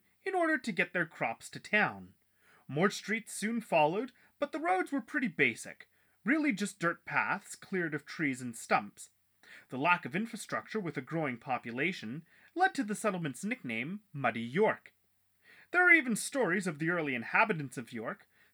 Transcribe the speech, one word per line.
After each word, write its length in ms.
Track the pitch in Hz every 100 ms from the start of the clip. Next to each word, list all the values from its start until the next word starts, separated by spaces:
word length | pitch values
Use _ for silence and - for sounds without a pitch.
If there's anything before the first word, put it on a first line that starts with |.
| - _
in 100 | 392
order 220 | 370 330 311
to 160 | -
get 220 | 180 175
their 100 | 180
crops 460 | 165 - 127 113 -
to 100 | 135
town. 480 | - 214 175 101 92 - _ _ _ _ -
More 220 | 135 196
streets 440 | - - 220 -
soon 260 | - 208 233
followed, 520 | - 165 151 190 262 - _ _
but 140 | 285
the 60 | 302
roads 340 | 330 370 339
were 80 | 277
pretty 280 | - 294 240
basic, 600 | - 131 110 98 - - _ _ _
really 300 | 202 311 294
just 260 | 190 202 -
dirt 280 | 170 170 -
paths 480 | 143 107 185 -
cleared 400 | - - 190 165
of 100 | 147
trees 380 | - - 147 127
and 120 | 127
stumps. 540 | 113 - 107 104 - - _ _ _ - - -
The 80 | 127
lack 260 | 156 175
of 100 | 123
infrastructure 640 | 160 226 202 - - - 220
with 200 | 170 156
a 20 |
growing 380 | 123 165 147 120
population 840 | 147 120 120 117 165 180 110 143 - _ _
led 200 | 339 381
to 100 | 370
the 100 | 214
settlement's 500 | 202 214 185 156 131
nickname, 560 | 202 254 127 113 135 208 -
Muddy 300 | 143 127 113
York. 500 | 117 147 214 - - _ _ _ _ _ _ - -
There 160 | 349 359
are 60 |
even 220 | 330 254 208
stories 500 | - 277 196 190 185
of 120 | 147
the 100 | 165
early 240 | 175 147
inhabitants 640 | 123 110 185 220 165 139 -
of 160 | 117
York 320 | 117 120 196 _ _ _